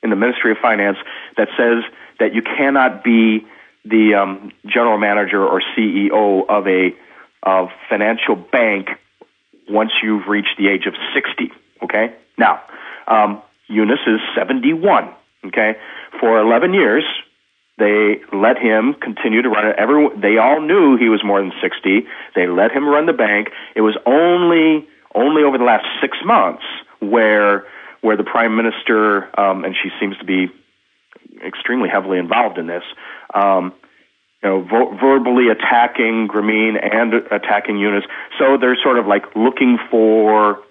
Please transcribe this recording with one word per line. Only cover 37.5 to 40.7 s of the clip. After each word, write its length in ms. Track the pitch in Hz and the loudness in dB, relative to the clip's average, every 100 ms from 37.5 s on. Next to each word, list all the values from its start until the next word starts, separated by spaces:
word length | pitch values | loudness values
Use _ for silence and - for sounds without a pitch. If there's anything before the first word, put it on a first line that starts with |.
| 104 101 104 | -2 -2 -2
Yunus. 260 | 101 101 - - - - | -2 -2 -6 -16 -16 -2
So 200 | 135 135 | 2 2
they're 200 | 123 123 | 2 0
sort 160 | 147 120 | 0 0
of, 80 | 104 | 2
like, 160 | 104 - 110 | -2 -2 0
looking 420 | 117 127 131 120 - | 0 2 2 2 0
for 720 | 117 110 110 107 107 104 101 - | 2 4 4 4 4 2 0 -10